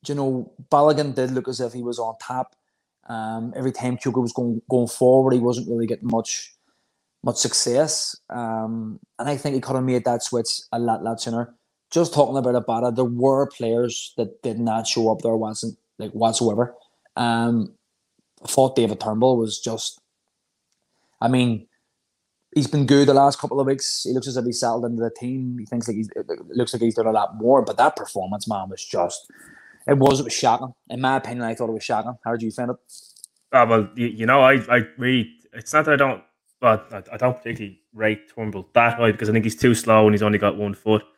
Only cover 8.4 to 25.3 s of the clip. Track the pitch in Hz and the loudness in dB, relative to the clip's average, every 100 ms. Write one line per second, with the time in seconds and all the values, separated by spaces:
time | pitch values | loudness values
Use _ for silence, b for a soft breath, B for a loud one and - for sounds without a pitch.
8.4 | 117 113 110 113 110 107 _ _ 123 143 | -6 -6 -6 -6 -10 -12 _ _ -6 -4
9.4 | 143 135 123 131 131 127 117 120 - 123 | -2 -4 -2 -2 0 0 0 -2 -2 -4
10.4 | 113 - - 120 120 110 104 113 - 117 | -2 -6 -6 -4 -2 -2 -4 -6 -4 -4
11.4 | 117 _ _ _ _ 165 170 147 135 135 | -6 _ _ _ _ 0 0 2 2 2
12.4 | 123 123 110 117 123 117 123 120 131 135 | 0 0 -2 -2 -2 0 -2 2 2 2
13.4 | 139 - 117 117 120 110 - - 107 - | -2 -4 -2 0 -2 -4 -12 -8 -8 -6
14.4 | - 110 117 110 110 - 110 107 117 110 | -8 -4 -2 -2 -2 0 0 0 0 -2
15.4 | 110 110 117 - _ _ 107 107 113 110 | -4 -6 -10 -10 _ _ -12 0 0 2
16.4 | 117 104 120 - b b b - 120 117 | 0 2 -2 -4 b b b -4 -2 0
17.4 | 117 120 104 _ _ _ _ _ _ _ | 2 0 -2 _ _ _ _ _ _ _
18.4 | - - 131 131 113 104 110 107 127 123 | -4 2 2 2 0 0 -4 0 2 2
19.4 | 110 101 - 110 - - _ _ _ _ | 0 -6 -8 -8 -10 -12 _ _ _ _
20.4 | _ _ _ _ _ _ _ _ 117 127 | _ _ _ _ _ _ _ _ 0 2
21.4 | 123 110 - _ _ _ _ _ _ _ | 2 0 -8 _ _ _ _ _ _ _
22.4 | _ - 139 151 135 143 143 139 139 143 | _ -2 0 0 4 6 6 6 6 2
23.4 | - 135 135 135 - - - 127 131 127 | -6 -2 -2 -2 -4 -6 -4 -4 -4 -6
24.4 | 120 120 123 117 120 117 113 110 123 | -4 -2 -2 -2 -4 -4 -4 -6 -10